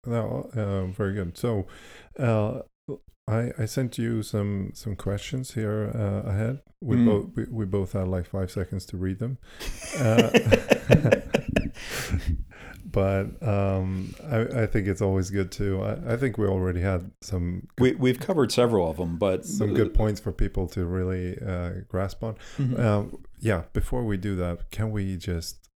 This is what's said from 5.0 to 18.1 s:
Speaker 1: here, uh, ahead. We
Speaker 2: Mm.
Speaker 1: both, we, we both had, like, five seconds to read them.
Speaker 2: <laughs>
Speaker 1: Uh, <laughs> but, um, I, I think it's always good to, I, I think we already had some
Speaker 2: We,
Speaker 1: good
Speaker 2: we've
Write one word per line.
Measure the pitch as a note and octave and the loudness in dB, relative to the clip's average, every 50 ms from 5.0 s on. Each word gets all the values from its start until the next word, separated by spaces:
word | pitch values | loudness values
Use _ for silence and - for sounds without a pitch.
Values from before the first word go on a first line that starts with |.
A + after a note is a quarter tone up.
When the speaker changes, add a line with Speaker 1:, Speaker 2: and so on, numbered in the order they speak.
| - F#2+ G2+ G2+ - - - C3 C3 - - | -2 -2 -2 -2 -4 -6 -6 -6 -6 -6 -4
Speaker 1:
here, | A#2 A2 G#2 G#2 G#2+ G#2+ G#2 - | -2 -2 0 0 -2 -2 -2 -2
uh, | A#2 G#2+ G2+ G2+ G2+ - | -2 0 0 0 -2 -2
ahead. | - F#2+ G2+ A2 A2+ C3 C#3 - _ - _ - | 0 0 0 0 0 -2 -4 -10 _ -18 _ -2
We | C#3+ A#2 | 0 4
Speaker 2:
Mm. | B2 A#2+ | 6 6
Speaker 1:
both, | A#2 G#2 G2+ - - - | 6 6 4 2 -2 -6
we, | - A2+ - | -6 -6 -4
we | B2 A2 G#2+ | -4 -4 -2
both | F#2+ G2 G2+ F#2+ F#2 - | 0 0 0 0 0 -2
had, | G2+ F#2 F#2 | -2 0 0
like, | F#2 F2+ E2+ | 0 -2 -2
five | - - F#2+ F#2+ F#2 | -4 -4 -4 -4 -2
seconds | - G#2 F#2 - - F#2+ - | -2 -4 -4 -4 -4 -8 -6
to | - - | -6 -8
read | F2+ F#2 F#2 F#2+ F#2 | -4 -4 -4 -2 -4
them. | A2+ A#2+ C3+ - - - - - | -4 -6 -6 -8 -12 -20 -16 -10
Speaker 2:
<laughs> | - - - - - - - C#4 | -8 -8 -8 -8 -8 -8 -4 0
Speaker 1:
Uh, | - A2 - - A3 A3 | 2 4 6 6 6 6
<laughs> | - A#3+ A#3 - - - - - - - - - - D#3 D3+ B2 - - - - - - - - - - - - - - - - - - - - - - - - E2 - - - - - - - - - - | 6 4 6 6 4 4 6 2 2 2 6 6 6 6 8 6 4 4 2 -2 -2 -2 -2 0 0 0 0 0 -6 -8 -10 -8 -6 -6 -4 -2 -2 -2 0 0 0 -2 -2 -8 -10 -18 -18 -18 -18 -16 -14
but, | - - G#2 G2 F#2+ G2 F#2+ G2 A2 - - - | -2 0 2 2 4 4 2 0 -2 -6 -4 -2
um, | A#2 G2+ G2+ G2 G2 G2 F#2+ F#2 F#2+ F#2+ F#2 F#2+ - - - - D#3 | 0 2 2 2 2 2 0 0 0 -2 -4 -4 -6 -10 -12 -6 -2
I, | C3+ A2+ A2+ B2+ C#3 B2 A2 | 0 0 0 2 0 0 0
I | |
think | G2+ - A2 F#2+ G2+ | 2 2 0 2 2
it's | F#2+ - G#2 | 0 2 2
always | G2 F#2+ F#2+ F#2 F#2+ | 2 4 2 0 0
good | G2 G2+ F#2+ F#2 - | 0 -2 -2 -2 -2
to, | - G#2 G2+ G2 F#2+ G2 | -4 -2 0 0 0 -2
I, | G#2 G#2+ - E3+ - A2+ | -2 -4 -4 -2 -4 -2
I | |
think | A#2+ C#3 C3 G2+ G#2+ | 0 0 -2 0 2
we | G#2+ | 2
already | G2 F#2+ F#2+ F#2 F#2 F2+ F2 | 2 2 2 2 0 0 0
had | F2 G2 F#2+ F2+ F2 G2 - _ - | 2 2 0 0 -2 -6 -14 _ -10
some | - G2+ F2+ F2 F2 F2+ F#2 - - - - | -6 -4 -2 -2 -2 -4 -6 -8 -10 0 4
Speaker 2:
We, | B2 B2+ | 4 4
Speaker 1:
good | - - | 4 4
Speaker 2:
we've | C3 B2+ | 2 2